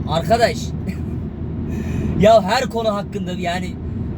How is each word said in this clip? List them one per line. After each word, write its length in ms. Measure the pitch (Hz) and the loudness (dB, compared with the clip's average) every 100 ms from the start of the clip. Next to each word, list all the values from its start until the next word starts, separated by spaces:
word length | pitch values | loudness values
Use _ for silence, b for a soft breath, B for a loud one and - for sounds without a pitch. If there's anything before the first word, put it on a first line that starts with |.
| - | -2
arkadaş. 500 | 160 175 233 220 156 | -2 2 4 4 0
<laughs> 60 | - - - - - - - - - - - B B B B - | -4 -4 -6 -4 -6 -6 -6 -6 -6 -6 -6 B B B B 4
Ya 220 | 196 220 | 8 8
her 200 | 185 240 | 6 0
konu 300 | 247 220 220 | 0 -2 0
hakkında 380 | 202 190 202 180 | -2 -4 -6 -6
yani 340 | 180 175 175 180 - - - - | -4 -4 -4 -4 -6 -6 -6 -4